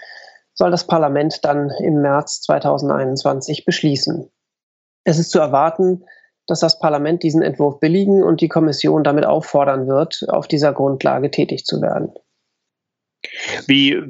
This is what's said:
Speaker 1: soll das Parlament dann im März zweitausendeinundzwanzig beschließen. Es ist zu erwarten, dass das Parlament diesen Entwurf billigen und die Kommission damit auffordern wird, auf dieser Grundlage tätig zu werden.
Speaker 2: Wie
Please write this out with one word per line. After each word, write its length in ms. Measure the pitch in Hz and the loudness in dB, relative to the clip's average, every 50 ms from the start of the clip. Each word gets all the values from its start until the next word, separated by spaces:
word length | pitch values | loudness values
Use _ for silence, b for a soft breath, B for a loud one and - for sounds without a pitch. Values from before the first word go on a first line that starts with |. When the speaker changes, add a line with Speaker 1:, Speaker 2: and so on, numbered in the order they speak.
| B B B B B B B B B B _ | B B B B B B B B B B _
Speaker 1:
soll 160 | - 190 180 | 0 0 2
das 160 | 175 175 - | 2 0 -2
Parlament 580 | - 175 165 156 143 143 147 147 156 156 - - | 0 0 0 2 2 0 0 0 -2 -2 -2 -2
dann 260 | 147 147 147 143 143 135 - | -2 -2 -2 -2 -4 -4 -4
im 200 | - 170 156 147 | -2 0 2 2
März 400 | 143 143 139 147 143 - - - | 2 2 2 0 -2 -4 -8 -8
zweitausendeinundzwanzig 1300 | - - 151 143 - 143 143 139 143 143 147 139 135 131 131 135 - 143 139 135 131 - 147 - - | -4 -2 -2 0 0 0 -2 0 0 -2 -2 -2 -2 -2 -4 -2 -2 -2 -2 -2 -4 -6 -8 -4 -2
beschließen. 640 | - 175 - - 156 139 135 - - 165 165 - - _ _ _ _ _ _ _ _ _ _ _ _ _ _ - | -2 -2 0 0 0 0 0 -2 -4 -6 -6 -8 -12 _ _ _ _ _ _ _ _ _ _ _ _ _ _ -2
Es 140 | 180 160 160 | 0 2 2
ist 120 | 165 - | 0 0
zu 80 | - 180 | 2 0
erwarten, 680 | 156 135 135 135 151 160 160 - 190 185 185 180 b b b b b b b b _ | 2 2 2 2 2 2 2 0 0 0 0 -2 b b b b b b b b _
dass 140 | - 170 160 | -6 -4 0
das 180 | - 165 - - | 0 0 0 0
Parlament 440 | - 160 151 143 143 151 170 175 - | 0 0 0 0 0 0 -2 0 0
diesen 200 | 160 147 160 147 | 0 2 2 2
Entwurf 360 | 151 143 - 147 143 139 - | 0 0 0 0 -2 0 0
billigen 440 | - 160 170 196 196 202 196 196 180 | 0 0 2 2 2 4 4 4 4
und 180 | 170 165 156 | 4 2 2
die 80 | 170 156 | 0 0
Kommission 560 | - 165 160 156 139 - - 151 156 156 147 | 2 2 2 2 0 0 0 2 2 2 2
damit 220 | 147 143 147 143 | 2 2 2 2
auffordern 600 | - 147 156 151 - - 143 143 139 135 135 131 | 2 2 0 0 0 0 2 2 2 0 0 -2
wird, 380 | 131 135 139 160 170 - - - - | 0 0 0 0 -2 -4 -6 -6 -2
auf 200 | - - - - | -2 -2 -2 -2
dieser 240 | 165 147 147 147 139 | -2 0 0 0 0
Grundlage 580 | 139 139 139 139 135 - 139 131 127 135 143 | 0 0 0 0 0 0 -2 0 0 -2 -2
tätig 360 | - - 147 - - - - | 0 -2 -2 -2 -2 -6 -6
zu 160 | - - - - | -6 -4 -4 -2
werden. 320 | - - - - - - - _ _ _ _ _ _ _ _ _ _ _ _ _ _ _ _ _ _ _ _ - B B B B B B B B | -2 -2 -4 -4 -6 -10 -14 _ _ _ _ _ _ _ _ _ _ _ _ _ _ _ _ _ _ _ _ -20 B B B B B B B B
Speaker 2:
Wie 340 | - 135 139 139 139 143 156 - 139 | 2 4 4 4 4 2 0 -2 -8